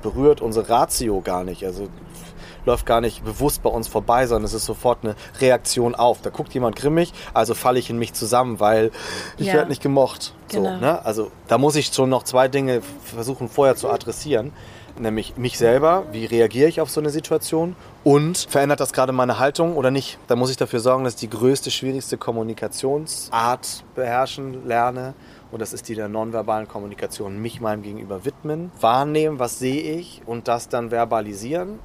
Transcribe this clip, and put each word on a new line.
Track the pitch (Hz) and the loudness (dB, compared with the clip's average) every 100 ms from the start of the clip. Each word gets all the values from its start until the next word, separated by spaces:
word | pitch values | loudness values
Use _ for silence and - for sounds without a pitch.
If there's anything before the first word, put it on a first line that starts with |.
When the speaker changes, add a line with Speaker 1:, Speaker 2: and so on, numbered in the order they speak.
Speaker 1:
berührt | 110 120 143 147 | -4 2 4 4
unsere | 117 110 101 | 2 -2 2
Ratio | 117 165 - 120 98 | 2 2 0 0 -2
gar | 90 90 | -2 -4
nicht, | 92 87 | -4 -6
also | 95 92 98 - - - - - - - | -8 -8 -10 -12 -18 -18 -18 -18 -18 -6
läuft | - 123 | 0 0
gar | - 117 | 2 2
nicht | 117 - | 2 -4
bewusst | 110 107 143 - | -10 0 0 2
bei | 117 | -2
uns | 117 113 | -2 -2
vorbei, | 110 101 120 127 | -4 2 2 4
sondern | 117 | 2
es | 107 | 0
ist | 107 - | -4 -6
sofort | 107 123 117 | -2 0 0
eine | 107 104 - - | -2 -6 -12 0
Reaktion | 131 123 - - 120 | 4 4 2 0 0
auf. | 120 120 110 | 4 2 2
Da | - | -4
guckt | - 151 | -8 -6
jemand | 135 123 | -2 -2
grimmig, | 107 143 160 175 - - | 0 0 2 0 -4 -2
also | 120 113 | 0 2
falle | 113 127 127 | 2 2 2
ich | 120 | 0
in | 117 | -4
mich | 117 | -4
zusammen, | - 110 123 127 107 | -4 0 2 2 2
weil | 104 110 110 - - - - - | 4 4 2 -2 -10 -10 -12 -6
ich | 151 | 0
Speaker 2:
Ja. | |
Speaker 1:
werd | 180 143 | 2 2
nicht | 139 | -2
gemocht. | 143 139 127 - - - - | 2 4 2 0 -12 -14 -8
So, | - | -2
Speaker 2:
Genau. | 95 92 | -2 0
Speaker 1:
ne? | 123 170 | 0 0
Also | 120 107 104 - - | -2 -4 -4 -8 0
da | 117 | 4
muss | 143 151 | 4 4
ich | 135 | 0
schon | - 131 | 2 2
noch | 131 | 2
zwei | - 127 131 | 2 4 4
Dinge | 139 135 123 | 2 0 0
f-, | 104 - - | -2 -16 -14
versuchen | 113 117 131 123 | -8 -6 -6 -4
vorher | - 139 120 | 4 4 4
zu | - | 0
adressieren, | 113 - 110 151 123 120 - - - - - | -4 -4 -8 -2 -2 -2 -12 -20 -20 -20 -6
nämlich | 113 107 98 - | -4 -2 -4 -4
mich | 123 - | -6 2
selber, | 117 127 156 180 - | 4 6 6 2 0
wie | 110 | -8
reagiere | 113 117 113 113 151 | -2 4 4 6 4
ich | 165 | 4
auf | 151 | -2
so | - | 0
eine | 151 | -2
Situation | 147 151 160 - 160 170 180 - - | -2 -2 -2 0 0 -2 -6 -18 0
und | - 143 156 180 - | 4 6 4 -2 0
verändert | 139 139 147 | 2 2 2
das | 139 | 0
gerade | - 131 | 2 2
meine | 127 127 110 | 4 2 4
Haltung | 135 143 170 165 | 2 2 0 2
oder | 127 | 2
nicht? | 135 127 - - | 2 -4 -12 -2
Da | |
muss | 120 127 | 0 2
ich | 131 | 0
dafür | 123 123 | -2 2
sorgen, | 117 127 | 2 2
dass | 131 | 2
ich | 113 | -4
die | 113 | -8
größte, | 110 123 139 - | 2 4 4 0
schwierigste | - 135 135 - 123 - 113 113 110 107 - 131 | -4 -4 -6 -6 -6 -4 -4 -4 -6 -8 -4 -2
Kommunikationsart | 147 156 - - 117 117 127 - - - | -2 -4 -10 -4 0 2 0 -4 -12 -12
beherrschen | - 123 123 131 - 135 127 127 | -6 -2 0 -2 -4 -10 -10 -2
lerne. | 117 123 127 127 139 - - - | 0 0 -2 -10 -12 -20 -20 -14
Und | 113 | -8
das | 110 | -8
ist | 120 - | -8 -10
die | |
der | 110 104 | -6 -4
nonverbalen | 107 110 113 107 110 107 | -4 -4 -4 -2 -2 -4
Kommunikation, | 110 101 101 98 - 101 98 | -10 -12 -10 -10 -8 -10 -8
mich | 113 113 | -8 -6
meinem | 113 107 | -4 -4
Gegenüber | 104 104 107 95 | -6 -14 -10 -8
widmen, | 107 - 151 156 175 - | -8 -8 -8 -8 -8 0
wahrnehmen, | 113 123 147 151 156 147 | 2 4 2 2 0 0
was | 120 - | -4 -2
sehe | 127 139 156 160 | -2 -2 -4 -6
ich | 175 - - | -10 -18 -10
und | 117 113 | -8 -2
das | 120 - | -2 -2
dann | 127 117 | -4 -2
verbalisieren | 117 117 113 107 98 117 160 180 220 | 0 0 0 -2 -8 -4 -4 -4 -12